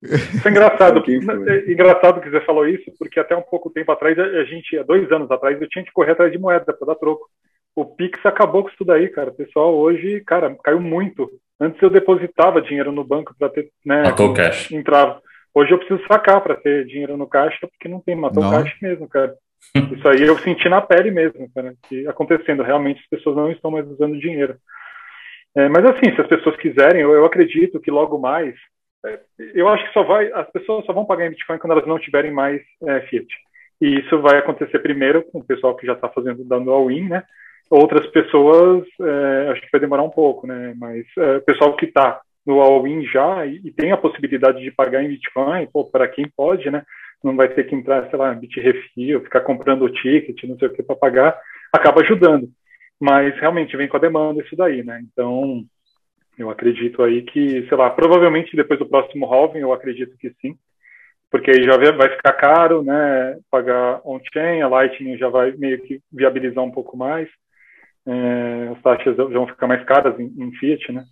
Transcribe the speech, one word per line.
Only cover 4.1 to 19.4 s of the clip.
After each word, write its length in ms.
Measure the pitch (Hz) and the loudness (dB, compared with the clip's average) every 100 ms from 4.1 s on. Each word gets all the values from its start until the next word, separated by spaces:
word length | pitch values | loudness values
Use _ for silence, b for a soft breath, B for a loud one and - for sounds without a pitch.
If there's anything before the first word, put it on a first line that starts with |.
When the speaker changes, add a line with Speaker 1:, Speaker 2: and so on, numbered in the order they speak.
| 165 | 0
Speaker 1:
a, 60 | |
a 200 | 190 185 131 | -2 -2 -6
gente, 320 | 165 156 156 | -8 -8 -8
há 60 | |
dois 280 | 131 180 185 | 0 0 2
anos 180 | 156 135 | -2 0
atrás, 320 | 131 135 143 | -2 -2 -4
eu 80 | 156 | -6
tinha 140 | - 180 | -10 -8
que 60 | |
correr 200 | - 151 | -2 0
atrás 180 | 165 175 | 2 2
de 80 | 175 | 0
moeda 340 | 185 175 175 | -2 -2 -2
pra 140 | 151 139 | -8 -6
dar 80 | 156 | -4
troco. 340 | 151 151 - _ _ _ _ - | -4 -4 -8 _ _ _ _ -10
O 100 | 151 | -10
Pix 340 | _ 180 - 202 | _ -10 -2 -2
acabou 380 | - 208 175 | 2 0 0
com 60 | 196 | -4
isso 140 | - | -8
daí, 240 | 180 160 185 | 0 2 2
cara. 200 | - 135 | -4 -10
O 60 | - | -10
pessoal 380 | 143 - 160 160 | -8 0 2 2
hoje, 460 | 156 170 175 208 | 2 0 -4 -8
cara, 340 | 202 170 156 135 | -2 -2 -2 -4
caiu 160 | - 160 | -2 -2
muito. 480 | 170 165 202 - 131 - _ _ | -2 -4 -6 -6 -10 -10 _ _
Antes 220 | 151 160 | -6 0
eu 80 | 190 | 4
depositava 720 | 190 190 185 170 - 170 175 | 4 4 0 0 2 2 2
dinheiro 300 | - 143 139 | -2 -6 -6
no 120 | 143 | -6
banco 320 | 135 143 151 _ | -6 -6 -6 _
pra 120 | 143 | -6
ter, 200 | 139 147 _ 143 | -6 -12 _ -2
né, 180 | 143 | 0
Speaker 3:
Matou 280 | 143 127 104 | 2 2 0
o 20 | |
cash. 380 | - 85 - - | 2 0 -2 -8
Speaker 1:
entrava. 500 | 156 147 143 143 - b b b | -8 2 4 4 0 b b b
Hoje 180 | 147 143 | 0 4
eu 60 | 180 | 2
preciso 240 | - 190 - | 0 -6 0
sacar 340 | 208 208 196 | 2 4 2
pra 140 | 196 147 | 2 -4
ter 300 | 147 143 127 | -2 -2 -4
dinheiro 300 | 139 143 143 | -10 -10 -10
no 100 | 139 | -4
caixa, 400 | 139 147 - - | 0 0 -2 -14
porque 200 | _ 170 | _ -14
não 120 | 180 | -12
tem, 160 | - 170 | -8 -6
matou 260 | 147 - | -4 -2
o 40 | 151 | 2
Speaker 4:
Não. 60 | |
Speaker 1:
caixa 240 | 151 147 - | 0 0 -6
mesmo, 260 | 196 175 156 | -8 -8 -6
cara. 280 | 143 135 - | -4 -4 -6